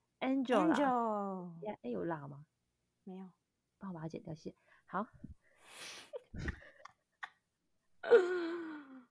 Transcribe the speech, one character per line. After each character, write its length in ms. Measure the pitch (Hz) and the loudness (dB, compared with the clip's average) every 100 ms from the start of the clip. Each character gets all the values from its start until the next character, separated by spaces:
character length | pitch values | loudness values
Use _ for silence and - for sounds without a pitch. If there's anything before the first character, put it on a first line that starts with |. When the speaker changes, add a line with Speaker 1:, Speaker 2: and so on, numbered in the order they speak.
| _ _ | _ _
Speaker 1:
Angel 480 | 254 269 247 233 320 | 0 0 4 6 6
啦。 80 | - | 6
Speaker 2:
Angel。 840 | 285 247 233 208 196 190 180 165 | 4 4 2 0 -2 -4 -8 -8
Speaker 1:
Yeah， 160 | 208 208 | -8 -8
欸， 100 | 247 | -6
有 120 | 214 | -4
辣 240 | 170 160 143 | -4 -4 -8
吗？ 180 | 143 151 _ _ _ _ _ - | -14 -18 _ _ _ _ _ -16
Speaker 2:
没 100 | 185 | -14
有。 160 | 185 - _ _ _ _ | -16 -20 _ _ _ _
Speaker 1:
帮 120 | 196 | -10
我 40 | 170 | -8
把 60 | |
它 60 | 160 | -8
剪 140 | 160 | -8
掉， 140 | 165 160 | -10 -10
谢 140 | 185 | -12
谢。 60 | - _ - - | -14 _ -20 -8
好。 220 | 185 220 - - - _ _ - - - - - - - - - - - - - - _ _ - _ _ _ _ _ _ _ | -6 -6 -8 -18 -18 _ _ -18 -12 -10 -12 -12 -16 -12 -6 -6 -8 -14 -20 -20 -20 _ _ -16 _ _ _ _ _ _ _
<laughs> 1040 | - 466 359 359 339 349 330 311 277 262 247 | 8 8 8 2 -2 -4 -8 -10 -14 -18 -20